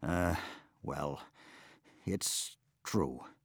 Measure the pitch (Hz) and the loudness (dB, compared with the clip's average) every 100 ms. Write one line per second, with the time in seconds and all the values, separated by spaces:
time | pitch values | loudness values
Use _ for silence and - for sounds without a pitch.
0 | - 87 87 87 - - - _ - 69 | 2 4 4 2 -2 -12 -18 _ -6 -2
1 | 71 71 - _ - - - - _ - | -2 -4 -10 _ -20 -20 -20 -20 _ -10
2 | - 95 - - - - _ _ - 110 | -4 -2 0 -2 -4 -10 _ _ 0 2
3 | 73 64 - - | 2 0 -12 -20